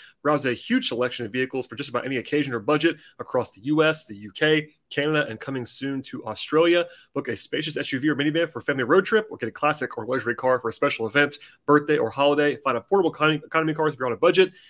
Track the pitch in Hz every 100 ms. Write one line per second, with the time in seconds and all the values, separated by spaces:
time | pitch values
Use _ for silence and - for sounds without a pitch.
0 | - _ 143 151 131 117 - 247 - 117
1 | 123 - 110 127 131 135 - 110 139 120
2 | 127 127 - 147 135 120 107 151 165 160
3 | - - - 127 117 95 123 151 156 156
4 | - 101 104 - 156 156 151 _ _ 143
5 | 147 151 139 110 - 135 117 - 139 135
6 | - 123 110 107 - 151 170 175 175 -
7 | _ - 127 107 - 151 156 139 139 131
8 | 151 135 147 160 165 120 - 139 120 185
9 | 185 220 220 151 113 - 147 147 127 120
10 | 110 131 113 117 127 127 117 - 143 -
11 | 113 139 143 - - _ - 147 147 147
12 | 117 135 143 147 147 123 135 117 - 196
13 | 165 - 156 151 - 160 160 156 151 123
14 | 127 117 175 180 185 -